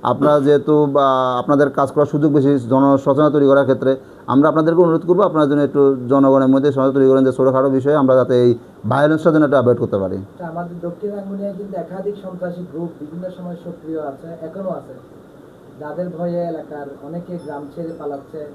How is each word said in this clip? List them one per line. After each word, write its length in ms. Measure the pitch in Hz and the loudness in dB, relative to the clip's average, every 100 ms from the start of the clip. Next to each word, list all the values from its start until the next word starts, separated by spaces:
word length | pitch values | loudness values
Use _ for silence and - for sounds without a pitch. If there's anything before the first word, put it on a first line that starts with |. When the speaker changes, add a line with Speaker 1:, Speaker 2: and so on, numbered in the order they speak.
Speaker 1:
আপনারা 380 | - 127 143 147 | -4 0 2 2
যেহেতু, 460 | 139 143 143 151 147 | 4 2 4 2 2
বা, 500 | 139 135 131 127 123 | 2 2 2 0 -2
আপনাদের 320 | 123 143 143 | 0 2 2
কাজ 220 | 139 139 | 2 -2
করার 140 | 151 143 | 0 0
সুযোগ 260 | 151 156 | 2 2
বেশি 260 | 147 135 143 117 | 2 2 0 0
জনসচেতনতা 640 | 131 139 139 143 135 151 | 2 4 2 2 2 2
তৈরি 160 | 143 139 | 4 4
করার 160 | 139 | 4
ক্ষেত্রে, 340 | 135 135 127 135 - - - | 4 2 0 -2 -6 -20 -2
আমরা 220 | 127 151 | 2 4
আপনাদেরকে 340 | 147 156 165 | 2 2 4
অনুরোধ 240 | 180 160 165 | 4 2 2
করব 140 | 180 | 2
আপনারা 260 | 196 156 147 | 2 2 2
যেন 120 | 147 | 2
একটু 380 | 143 143 139 135 123 | 0 4 2 2 0
জনগণের 400 | 139 139 135 131 | 2 4 4 4
মধ্যে 240 | 135 143 | 2 2
সচেতনতা 200 | 135 135 | 0 0
তৈরি 160 | 135 131 | 4 4
করেন 160 | 135 | 4
যে 80 | 131 | 2
ছোটোখাটো 380 | 127 135 131 135 | 2 2 2 2
বিষয়ে 240 | 135 131 | 0 0
আমরা 220 | 151 131 131 | 2 4 2
যাতে 180 | 123 | 4
এই 200 | 123 120 117 - - 107 | 2 2 2 -6 -12 -4
ভায়োলেন্সটা 420 | 127 147 156 165 | 0 2 2 2
যেন 120 | 156 | 2
একটু 140 | 151 139 | 2 2
অ্যাভয়েড 220 | 120 120 | 2 0
করতে 200 | 117 104 | -2 -2
পারি। 180 | 95 95 | -4 -6
Speaker 2:
আচ্ছা, 300 | 95 - 170 | -12 -14 -12
আমাদের 300 | 165 170 175 | -10 -12 -10
দক্ষিণ 280 | 170 - 208 | -12 -10 -10
রাঙ্গুনিয়ায় 440 | 202 196 196 202 190 | -10 -10 -10 -10 -10
কিন্তু 180 | 196 185 | -12 -10
একাধিক 380 | - 185 196 202 | -10 -10 -10 -10
সন্ত্রাসী 400 | 185 180 180 175 170 | -14 -10 -10 -10 -12
গ্রুপ 180 | 143 170 - | -10 -12 -12
বিভিন্ন 280 | 147 170 180 180 | -16 -12 -14 -14
সময় 180 | 175 170 | -14 -14
সক্রিয় 360 | 170 - 156 160 | -14 -16 -12 -10
আছে, 260 | 147 135 165 | -10 -12 -16
এখনো 440 | 165 160 196 190 | -16 -14 -10 -10
আছে, 240 | 165 - - - - - - - - - - | -10 -12 -20 -20 -20 -20 -20 -20 -20 -20 -18
যাদের 280 | 151 151 180 160 | -14 -10 -10 -8
ভয়ে 260 | 175 175 | -6 -6
এলাকার 420 | 170 160 - 147 139 139 | -6 -8 -12 -14 -14 -16
অনেকে 360 | 143 170 175 175 | -14 -14 -12 -14
গ্রাম 180 | 147 151 143 | -12 -14 -14
ছেড়ে 180 | 175 165 - | -12 -12 -10
পালাচ্ছে 400 | 151 139 - 156 147 | -12 -12 -14 -16 -16